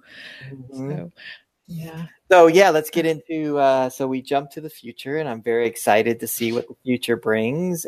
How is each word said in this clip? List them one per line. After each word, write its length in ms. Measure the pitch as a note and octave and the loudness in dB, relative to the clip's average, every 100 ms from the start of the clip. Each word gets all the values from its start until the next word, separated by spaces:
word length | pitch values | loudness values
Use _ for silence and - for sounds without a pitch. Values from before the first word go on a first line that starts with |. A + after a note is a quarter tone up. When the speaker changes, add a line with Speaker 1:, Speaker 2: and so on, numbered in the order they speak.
| _ - - - C3+ | _ -20 -20 -20 -18
Speaker 1:
Mm-hmm. 420 | C#3 - C3 C3+ | -18 -16 -12 -10
Speaker 2:
So, 220 | D3+ F3 - - - _ _ _ | -10 -12 -18 -20 -20 _ _ _
yeah. 400 | E3+ D#3+ D#3+ E3+ _ _ | -14 -14 -14 -16 _ _
Speaker 1:
So, 160 | F#3 E3 | 8 8
yeah, 240 | E3 G3 | 8 6
let's 200 | D#3 D#3 | 4 0
get 140 | E3+ E3 | -2 -2
Speaker 2:
Uh, 20 | |
Speaker 1:
into, 480 | D#3 - D#3+ D3+ C#3+ | -2 -6 -6 -2 2
uh, 300 | C3+ C3+ C3 | 2 2 0
so 160 | - C3+ | -4 -6
we 160 | C3 | -6
jump 280 | C3 C#3+ D3 | -2 -4 -4
to 80 | - | -12
the 100 | D3+ | -16
future, 460 | - A2+ - C3+ D3+ | -16 -18 -16 -10 -8
and 100 | D3+ | -6
I'm 140 | A2+ | -8
very 240 | A2 A#2 A#2 | -2 0 0
excited 540 | - - G#2+ A2+ A#2 | -2 2 4 4 -2
to 60 | A2 | -4
see 240 | - A#2 | -4 -2
what 160 | A#2 - | -2 -6
the 80 | - | -12
future 320 | C3 B2 - A#2 | -4 -4 0 -2
brings. 680 | A2+ A2 A2 D3 F3+ E3+ | 0 0 0 -2 -4 -4